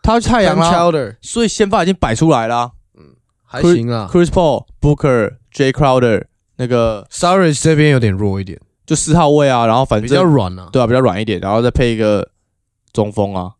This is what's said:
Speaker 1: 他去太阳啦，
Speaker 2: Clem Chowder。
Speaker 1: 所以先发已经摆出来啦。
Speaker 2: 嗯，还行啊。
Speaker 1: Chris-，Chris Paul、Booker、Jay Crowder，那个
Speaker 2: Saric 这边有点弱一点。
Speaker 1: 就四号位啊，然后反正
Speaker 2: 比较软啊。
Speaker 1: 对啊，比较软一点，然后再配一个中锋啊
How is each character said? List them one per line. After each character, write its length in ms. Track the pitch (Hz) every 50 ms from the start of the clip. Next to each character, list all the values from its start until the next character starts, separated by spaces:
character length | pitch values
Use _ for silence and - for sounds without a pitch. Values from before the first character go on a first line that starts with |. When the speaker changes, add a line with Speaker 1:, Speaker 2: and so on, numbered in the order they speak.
Speaker 1:
他 160 | - 208 226 240
去 80 | 220
太 140 | - 240 240
阳 160 | 196 170 151
啦， 160 | 160 165 170
Speaker 2:
Clem 20 | 180
Chowder。 420 | 175 170 175 160 151 127 104 107 _
Speaker 1:
所 240 | - - - 233 233
以 20 |
先 220 | 208 - - 214 202
发 140 | 202 208
已 20 | 170
经 100 | 180 190
摆 200 | - - 123 113
出 160 | - 156 165
来 160 | 147 120 113
啦。 240 | 113 120 120 120 123 - - _ _ _ -
Speaker 2:
嗯， 60 | 78 71 _ _ _ _ _ _ _
还 160 | _ - 127
行 300 | 156 175 175 139 117 120
啊。 180 | 120 113 101 90
Speaker 1:
Chris-，Chris 180 | - 175 175 151
Paul、 360 | - 190 175 151 127 - - _ - -
Booker、 540 | - 147 147 - - 143 127 117 107 - - - _ _
Jay 180 | _ - 139 131
Crowder， 540 | 131 - 147 135 131 131 123 117 107 92 - _ _ _ _ _ _
那 100 | - 127
个 400 | 117 123 120 117 113 110 101 - _
Speaker 2:
Saric 500 | - - - 175 185 196 185 160 147 -
这 140 | - 160 160
边 140 | 147 151 151
有 100 | 139 127
点 100 | 117 104
弱 300 | 95 95 104 101 95 98
一 40 | 95
点。 140 | 95 85 - _ _ _ _ _
Speaker 1:
就 100 | - 156
四 180 | 147 - 156 151
号 140 | 170 160 143
位 220 | 147 151 143 139
啊， 160 | 127 120 117
然 100 | 113 113
后 80 | 123 135
反 160 | - 117 107
正 80 | 110 123
Speaker 2:
比 60 | 139
较 100 | 175 185
软 340 | 175 147 131 98 90 92 92
啊。 120 | 90 90
Speaker 1:
对 80 | - 131
啊， 60 | 120
比 80 | 113 123
较 60 | 131
软 200 | 131 117 90 98
一 60 | 110
点， 120 | 107 101 87
然 120 | 95 95
后 80 | 104 113
再 100 | 120 123
配 220 | - - 131 120
一 60 | 113 110
个 280 | 110 107 104 98 - _ _ _ _ _ _ _ _ _ _ _ _ _ _
中 180 | - 104 104
锋 220 | 101 110 101 98 98
啊 160 | 92 90 92 -